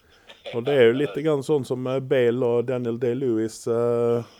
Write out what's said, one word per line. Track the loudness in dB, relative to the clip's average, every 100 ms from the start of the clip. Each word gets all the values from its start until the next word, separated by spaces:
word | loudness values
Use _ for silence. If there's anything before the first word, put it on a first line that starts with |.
| _ _ -20 -20 -10
Og | -6
det | 0 6
er | 6
jo | 4
litt | -2 -2
grann | -2 -2
sånn | 0 -2 -2
som, | -4 -4
eh, | -4
Bale | 0 2 2 2 2
og | 0 0
Daniel | -2 -4 -2
Day-Lewis, | -2 -2 0 0 -2 -4 -4
eh, | 0 0 0 0 -2 -4